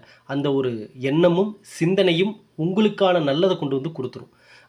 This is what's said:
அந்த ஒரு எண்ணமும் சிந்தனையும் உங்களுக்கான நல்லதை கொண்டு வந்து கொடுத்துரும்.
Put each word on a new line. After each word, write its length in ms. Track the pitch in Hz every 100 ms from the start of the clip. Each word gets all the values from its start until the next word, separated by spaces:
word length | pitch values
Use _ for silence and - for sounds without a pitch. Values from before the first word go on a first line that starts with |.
| - _ -
அந்த 180 | 139 143
ஒரு 200 | 135 127 113 107 131
எண்ணமும் 520 | 135 156 175 170 208 - -
சிந்தனையும் 640 | - 165 190 185 165 202 - _ -
உங்களுக்கான 640 | 165 190 214 208 190 180
நல்லதை 340 | 143 147 190 175
கொண்டு 180 | 143
வந்து 180 | 135 160
கொடுத்துரும். 400 | 147 123 - - _ _ -